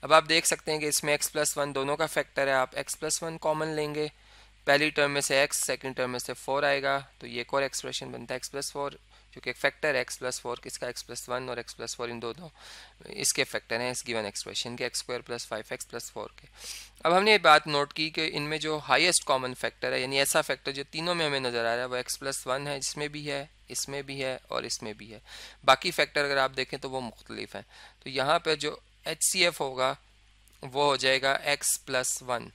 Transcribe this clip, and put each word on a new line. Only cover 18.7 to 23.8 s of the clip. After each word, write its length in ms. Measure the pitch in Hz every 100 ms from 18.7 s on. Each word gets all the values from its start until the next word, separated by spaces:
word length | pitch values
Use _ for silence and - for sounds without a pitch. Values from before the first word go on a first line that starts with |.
| 151
हाईएस्ट 460 | 139 135 175 165
कॉमन 300 | - 131 127
फैक्टर 380 | 127 117 - 127
है, 80 | 131
यानी 180 | 127 139
ऐसा 240 | 139 160
फैक्टर 300 | 151 135 -
जो 100 | 139
तीनों 320 | 139 156 165
में 120 | 170 156
हमें 140 | 139
नज़र 180 | 127 120
आ 40 |
रहा 100 | 117
है, 140 | 120 127
वो 120 | 123
x 200 | 127 -
plus 280 | 135 135 131
one 200 | 131 143
है, 120 | 143
इसमें 340 | 135 151 147
भी 120 | 147
है, 260 | 147 139 143 _ -
इसमें 360 | 123